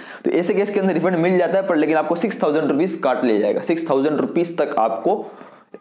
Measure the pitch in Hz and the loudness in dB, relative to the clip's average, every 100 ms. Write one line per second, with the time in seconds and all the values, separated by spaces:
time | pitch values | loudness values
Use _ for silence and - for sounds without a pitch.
0 | - - - - 180 190 202 208 190 160 | -12 -8 -2 0 0 0 0 0 0 2
1 | 170 175 170 185 170 190 190 165 151 156 | 0 2 2 2 2 0 0 2 2 2
2 | 151 170 214 196 165 151 143 143 180 165 | 0 0 -2 0 0 0 0 0 0 -2
3 | 135 127 127 104 104 101 - 165 - 135 | -2 0 2 2 2 0 0 -2 0 0
4 | 139 143 131 170 175 170 147 - 113 - | 2 0 0 -2 -2 -2 -2 0 0 0
5 | - 208 214 - - - _ - | -2 -2 -4 -16 -20 -20 _ -4